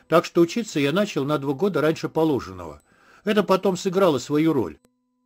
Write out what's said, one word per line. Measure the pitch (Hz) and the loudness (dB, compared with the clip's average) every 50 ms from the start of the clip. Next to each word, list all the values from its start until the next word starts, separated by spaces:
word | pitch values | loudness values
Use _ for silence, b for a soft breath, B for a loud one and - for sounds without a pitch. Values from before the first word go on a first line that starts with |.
| b b | b b
так | 156 170 175 | 2 2 2
что | - - 175 | 2 2 2
учиться | 170 170 - 240 226 - - 156 | 2 2 2 -4 -6 -4 -2 -2
я | 139 139 139 | 0 0 2
начал | 190 208 202 - 160 135 | 0 0 0 -2 -4 -2
на | 139 151 147 | -2 -2 -2
два | 135 139 147 | -2 -4 -4
года | 135 185 208 175 147 | -2 -2 -2 0 0
раньше | 139 156 160 - - 151 | 0 0 0 -2 -4 -6
положенного. | - 165 160 160 143 113 92 92 95 92 87 80 73 73 b b b b b b b b b | -2 0 0 2 0 -2 -4 -6 -12 -12 -14 -14 -14 -18 b b b b b b b b b
Это | 196 214 214 202 | -2 0 2 2
потом | - 190 185 - 202 185 | 2 2 2 2 0 -2
сыграло | - - 196 170 190 196 175 147 123 | -2 -4 -2 0 2 4 4 2 2
свою | - - 147 151 160 165 156 | -2 -2 0 0 2 2 2
роль. | 135 104 82 - - _ _ _ _ _ _ _ _ _ | 0 -2 -4 -6 -14 _ _ _ _ _ _ _ _ _